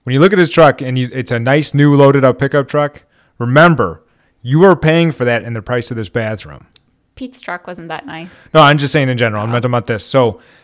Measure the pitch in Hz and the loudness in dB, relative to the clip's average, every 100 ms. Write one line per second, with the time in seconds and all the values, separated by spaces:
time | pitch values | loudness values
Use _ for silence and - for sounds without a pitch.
0 | 123 135 190 196 170 - 151 131 131 127 | -4 2 2 2 2 4 4 2 -4 -4
1 | 123 131 120 120 120 147 143 143 147 143 | -4 -6 -6 -4 0 0 0 2 4 6
2 | 139 139 131 123 139 143 139 147 143 - | 4 4 2 0 -2 -2 -2 -4 -4 -8
3 | _ _ _ - 120 139 170 135 92 76 | _ _ _ -8 0 4 4 4 -2 -6
4 | _ _ _ _ 120 151 190 170 156 165 | _ _ _ _ -2 4 4 4 2 2
5 | 165 - 120 117 107 113 101 123 117 117 | 0 -2 -2 -2 -4 -10 -6 -6 -4 -8
6 | 101 120 110 110 - 69 - - _ _ | -8 -6 -6 -8 -14 -20 -20 -20 _ _
7 | _ - 254 - - 175 180 170 165 160 | _ -16 -16 -14 -12 -14 -14 -16 -14 -14
8 | - 160 180 - - 160 143 147 139 156 | -14 -16 -18 -20 -2 4 4 4 0 -2
9 | 131 120 117 107 110 120 123 120 - 113 | -2 -2 -2 -4 -4 -4 -2 -4 -4 -6
10 | - 135 117 101 _ _ | -2 0 0 -2 _ _